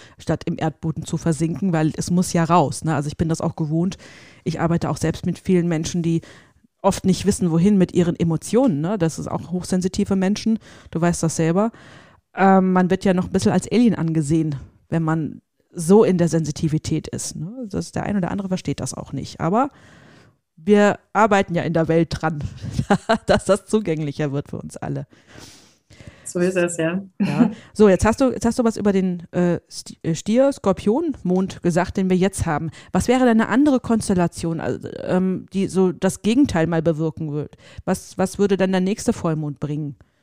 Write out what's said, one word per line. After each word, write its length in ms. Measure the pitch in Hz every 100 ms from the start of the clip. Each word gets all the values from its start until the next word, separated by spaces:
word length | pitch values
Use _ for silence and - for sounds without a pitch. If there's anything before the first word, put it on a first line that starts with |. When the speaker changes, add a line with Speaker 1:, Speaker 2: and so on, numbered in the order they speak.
| - -
Speaker 1:
statt 240 | - 156 -
im 100 | 170
Erdboden 460 | 160 - 160 160
zu 120 | - 165
versinken, 560 | - 143 160 165 196
weil 200 | 160 156 -
es 140 | 170
muss 220 | 175 180
ja 120 | 175
raus, 400 | 165 175 135 -
ne? 100 | 156
Also 120 | 147 147
ich 100 | -
bin 120 | 165
das 120 | 160
auch 140 | 170 -
gewohnt. 400 | 156 160 180 - - - - -
Ich 160 | - 165
arbeite 300 | 165 170 156
auch 60 | 151
selbst 280 | 160 - 180
mit 120 | 170
vielen 300 | - 180 170
Menschen, 340 | 160 160 180
die 200 | 165 165 - - _ _ _ _
oft 220 | 196 -
nicht 220 | 185 180 185
wissen, 240 | 196 180
wohin 260 | 165 185 202
mit 160 | 175
ihren 240 | - 175 165
Emotionen, 640 | 170 160 - 220 269 143
ne? 180 | 165 214
Das 200 | 165 156
ist 100 | 151
auch 240 | - 139
hochsensitive 640 | 180 170 185 185 - 202 196
Menschen. 420 | 185 208 - 220 - - -
Du 100 | -
weißt 220 | 170 170
das 140 | 165 -
selber. 340 | 160 170 220 - - - - _ _
Ähm, 380 | - 190 190 185
man 180 | 185 180
wird 140 | 190
ja 100 | 202
noch 120 | 180 175
ein 60 |
bisschen 200 | 190 208
als 180 | 185 -
Alien 240 | 208 240
angesehen, 640 | - 165 160 139 165 156 139 - _ _
wenn 140 | 165
man 360 | 160 165 151 - _ _ _
so 320 | - 160 202
in 140 | 156 180
der 100 | 170
Sensitivität 800 | 160 151 - 160 156 - 160 -
ist, 300 | 135 - 156
ne? 300 | 156 254 226
Das, 240 | 190 170
der 120 | -
ein 120 | - 208
oder 140 | 170
andere 160 | 196 196
versteht 320 | 185 - 139
das 140 | -
auch 180 | - -
nicht. 280 | 135 - -
Aber 300 | 156 208 277 - - - - - _ _ _ _
wir 420 | 160 208 208 - _
arbeiten 420 | - 220 202 196
ja 80 | 170
in 100 | 151
der 160 | 165 160
Welt 200 | 165 165
dran, 320 | - 160 151 - - - -
<laughs> 420 | - 202 - 226 -
dass 180 | 190
das 220 | - 190 -
zugänglicher 640 | 220 196 160 151 - 151
wird 160 | 139 -
für 80 | -
uns 180 | 156 -
alle. 300 | - 139 139 _ _ - - - _ _ _ - - -
Speaker 2:
So 160 | - 180
ist 160 | 175 185
es, 200 | 175 175
ja. 260 | 160 185 196 _
Speaker 1:
Ja. 300 | 185 143 - - -
So, 160 | - 208
jetzt 160 | 180
hast 160 | 214 233
du, 120 | 262
jetzt 120 | -
hast 140 | 226 233
du 60 |
was 120 | 226 -
über 160 | 208
den, 300 | 196 185 175 165
äh, 300 | 175 175 170 -
Sti-, 260 | - - -
äh, 120 | -
Stier-Skorpion-Mond 1500 | 165 - 226 269 269 202 185 - 240 339 254 180 185 190 -
gesagt, 340 | 175 170 180 -
den 140 | 190
wir 60 | 185
jetzt 300 | 190 - -
haben. 240 | 151 160 - -
Was 140 | 190 -
wäre 140 | 254
denn 200 | 254 220
eine 80 | 220
andere 300 | 220 294 262
Konstellation, 840 | - 226 - 185 170 - 165 165
also, 280 | 95 104 - -
ähm, 420 | - 180 185 185 -
die 160 | 190 185
so 240 | 180 185
das 300 | 160 190 -
Gegenteil 440 | 202 233 294 170 165
mal 160 | 170
bewirken 500 | 165 151 160 - 156
würde? 180 | 147 - - - -
Was, 340 | - 185 - -
was 200 | 185 -
würde 180 | 202 190
dann 160 | 190
der 80 | 190
nächste 320 | 185 214 -
Vollmond 480 | - 170 156 151 143
bringen? 360 | 143 147 147 139 - _